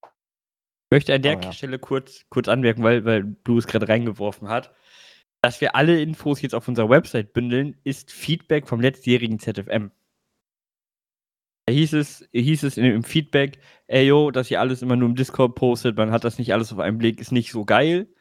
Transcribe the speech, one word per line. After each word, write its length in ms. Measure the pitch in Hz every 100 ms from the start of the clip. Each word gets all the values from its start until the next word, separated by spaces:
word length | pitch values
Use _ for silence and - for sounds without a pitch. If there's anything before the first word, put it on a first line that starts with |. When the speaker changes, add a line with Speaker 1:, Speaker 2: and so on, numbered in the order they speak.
Speaker 1:
Ich 920 | - _ _ _ _ _ _ _ _ 139
möchte 180 | 143
an 80 | 135
der 160 | 143 98
Speaker 2:
Oh 40 |
ja. 120 | 92
Speaker 1:
Stelle 260 | 90 135 131
kurz, 460 | - 135 - - _
kurz 200 | 139 107
anmerken, 340 | 123 120 113
weil, 220 | 113 120 110
weil 180 | 110
Blue 340 | 101 101 - 117
es 80 | 113
gerade 240 | 110 107
reingeworfen 600 | 110 117 101 104 - 104
hat, 260 | 117 - _ _ _ - _ _ _
dass 200 | 127 -
wir 140 | 139 131
alle 260 | 156 170
Infos 400 | 156 156 151 139
jetzt 120 | 135
auf 140 | 117 -
unserer 220 | 117 110
Website 420 | 135 - 120 104
bündeln, 440 | - 120 123 143 -
ist 280 | 139 131 -
Feedback 560 | - - 165 - 151 143
vom 140 | 117
letztjährigen 580 | 127 139 127 120 113 110
Z 180 | - 101
F 100 | 98
M. 240 | 110 101 _ _ _ _ _ _ _ _ _ _ _ _ _ _ _ _ _ -
Da 80 |
hieß 200 | 139 156
es, 340 | 151 147 - -
hieß 320 | 120 127 156
es 140 | 143 107
in, 80 | 123
im 180 | 110
Feedback, 560 | 113 160 147 143 139 - _ _ -
„Ey, 200 | 131 135
yo, 240 | 147 147
dass 200 | 127 123
ihr 80 | 95
alles 220 | 127 127
immer 160 | 123 123
nur 100 | 120
im 60 | 120
Discord 400 | 131 - 127 -
postet, 400 | 127 120 123 107
man 140 | 110
hat 140 | 113 117
das 120 | -
nicht 160 | 117
alles 180 | 104 113
auf 60 | 98
einen 200 | 85 110
Blick, 200 | 113 110
ist 120 | 110
nicht 200 | 123 113
so 140 | 113 104
geil.“ 480 | 110 156 175 214 _